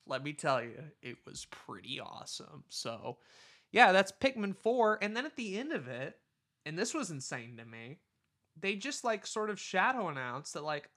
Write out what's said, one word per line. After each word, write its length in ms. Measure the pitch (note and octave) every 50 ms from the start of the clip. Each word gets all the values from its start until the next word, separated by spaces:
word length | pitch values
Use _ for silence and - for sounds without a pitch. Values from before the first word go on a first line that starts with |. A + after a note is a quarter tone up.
| _
let 200 | - C3+ C3 C#3
me 80 | D3
tell 280 | D3+ - - D3 C3+ B2
you, 300 | A#2 A#2 A2+ A#2+ D3+ D3+ - _
it 220 | - B2+ - - _
was 200 | - - - -
pretty 560 | - - - - - A2+ F#2+ - A#2 C3+ -
awesome. 640 | - - - - - - - - - - D3+ D3 - -
So, 500 | - - - B2 A#2 - - B2 B2 - _ _ - - - - - - _ _
yeah, 220 | - G#3 B3 G3+
that's 180 | F#3 F#3+ F#3+ F#3+
Pikmin 460 | - - - C4+ C4 A3+ G3+ G3 F#3
four. 420 | - - A3 B3 B3+ A3+ G#3+ G#3+ G#3+
And 160 | G3+ G#3 G#3+
then 100 | A#3 C4+
at 100 | D4+ -
the 220 | - A#3 G#3 F#3 G#3
end 120 | C4+ D#4
of 160 | E4 G3+ C3
it, 320 | B2 B2 A#2+ C3+ E3 - - _ _ _ _ _ _ _ _ -
and 120 | D#3 D#3+
this 160 | E3+ A3 B3
was 200 | - D#4+ B3 E3+
insane 440 | D#3+ C3+ C3 - D3 B2 A2+ A#2+ A#2+ A2+
to 60 | A#2
me, 360 | A2+ A2+ A2+ A2+ B2 D3+ - _ _ _ _ _ _ _ _ _ _ _ D#3+
they 160 | F3+ G3 G#3+
just, 300 | G3 G#3 C#4 C#4+ - -
like, 220 | A#3+ A3 G3+ -
sort 240 | - - A3 G#3+ G#3+
of 100 | G#3 G3
shadow 480 | - - - F#3 G3 A#3+ C4 B3 G3+ E3
announced 460 | D3 C3+ B2+ B2 A#2+ C3+ D#3 - -
that, 100 | E3 D3
like, 240 | D#3 D3+ D3 - - _